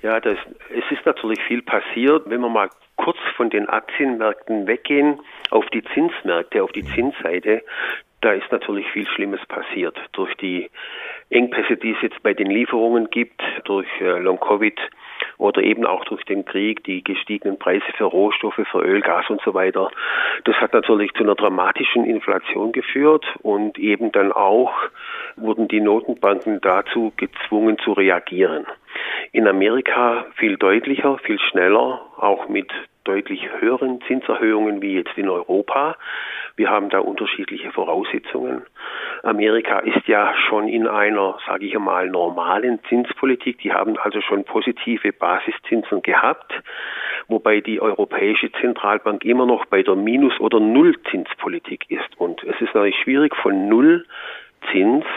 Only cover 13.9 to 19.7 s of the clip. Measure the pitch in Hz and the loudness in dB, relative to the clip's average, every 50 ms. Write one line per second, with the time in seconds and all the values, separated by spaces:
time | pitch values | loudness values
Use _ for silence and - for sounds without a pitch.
13.9 | - - 95 92 90 90 90 95 92 90 90 - 104 101 110 107 - - - - | -6 -2 0 0 0 2 2 0 0 0 2 0 2 2 2 0 -2 -4 -10 -10
14.9 | - - - - - - - - - _ - 101 - 98 - - 110 - - - | -12 -20 -20 -20 -10 -8 -8 -8 -6 _ 0 2 2 4 2 2 2 2 2 0
15.9 | 92 92 - - 110 - - - 98 98 95 - - 98 101 107 107 - _ - | 0 -2 -4 -8 -8 -10 -6 -4 -4 -4 -4 -4 -4 -2 -2 -2 -4 -6 _ -8
16.9 | 95 90 - - 95 - - - 107 104 - 101 95 - - 90 92 98 - - | -8 -6 -4 -6 -6 -6 -4 -6 -6 -4 -4 -4 -6 -2 0 0 0 0 0 -4
17.9 | - - 110 90 - 92 101 104 101 - - 107 - - 104 - - 92 - 87 | -4 -2 -2 2 4 4 2 4 2 0 -2 -4 -4 -4 -6 -2 -2 0 2 2
18.9 | 98 104 101 - 85 90 - - 107 101 - 110 95 95 92 95 | 2 2 2 2 0 0 0 -2 -4 -2 -2 -2 0 2 0 2